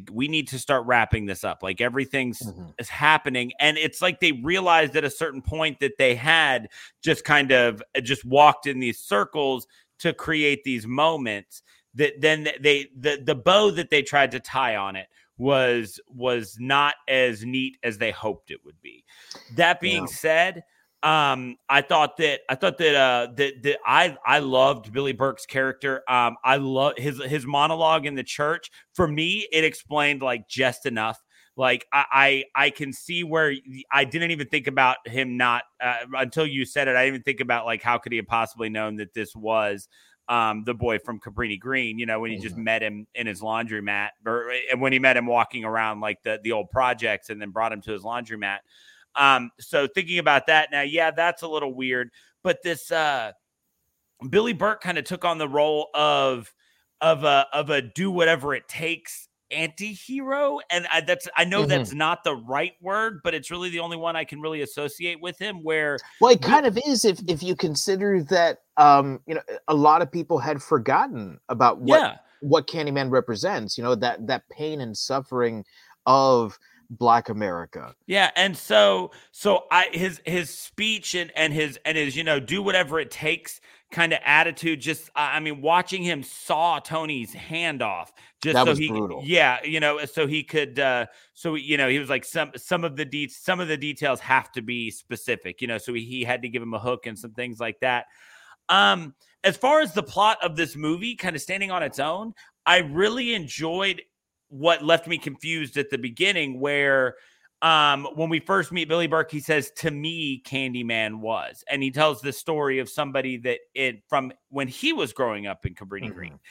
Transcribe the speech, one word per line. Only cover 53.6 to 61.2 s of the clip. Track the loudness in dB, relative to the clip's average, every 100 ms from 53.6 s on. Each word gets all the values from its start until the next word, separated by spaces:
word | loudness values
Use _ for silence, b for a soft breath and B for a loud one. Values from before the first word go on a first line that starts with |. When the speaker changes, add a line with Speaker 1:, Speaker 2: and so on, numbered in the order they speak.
| _ _ _ _ _ _ -2
Speaker 1:
Billy | 2 2
Burke | 0 0 0
kinda | -4 -4
took | -4 -2 -2
on | -2
the | 0
role | 2 2 2 -2 0
of, | 2 4 2 0 -8 _ _ _ _ _
of | 2 4
a, | 4 4 4
of | 0 0
a | -2
do | -2 -4 -2
whatever | 2 4 4 0
it | -4 -6
takes | -8 -6 -6 -10 -18 -20 _ -10
anti-hero. | -6 -6 -8 -12 -12 -10 -8 -4 -2 -2 -2 -4
And | -4 0
I, | -2
that's, | 0 -2